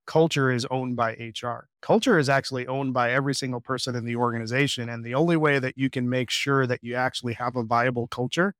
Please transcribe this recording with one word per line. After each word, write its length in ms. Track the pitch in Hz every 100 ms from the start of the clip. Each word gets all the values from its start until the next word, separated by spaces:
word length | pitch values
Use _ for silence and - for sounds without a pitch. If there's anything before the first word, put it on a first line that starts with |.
| -
culture 420 | 160 165 143 131
is 160 | 123 117
owned 240 | 131 127 120
by 220 | 113 113
H 240 | 117 110
R. 240 | 120 117 - _
Culture 360 | - 214 262 180
is 120 | 131
actually 360 | 135 - 131 127
owned 280 | 135 135
by 180 | 123 120
every 240 | 131 139 135
single 240 | 131 123
person 340 | - 127 -
in 120 | 120 117
the 100 | 117
organization. 720 | 120 117 113 127 143 - 117
And 160 | 117
the 100 | 117
only 220 | 127 170 165
way 240 | 151 139
that 180 | 127 -
you 120 | 135
can 200 | 131 123
make 200 | 127 123
sure 360 | - 139 139 127
that 160 | 123
you 140 | 117 123
actually 380 | 127 - 123
have 240 | 113 123 123
a 60 |
viable 440 | 113 120 127 120 110
culture 460 | - 123 - 196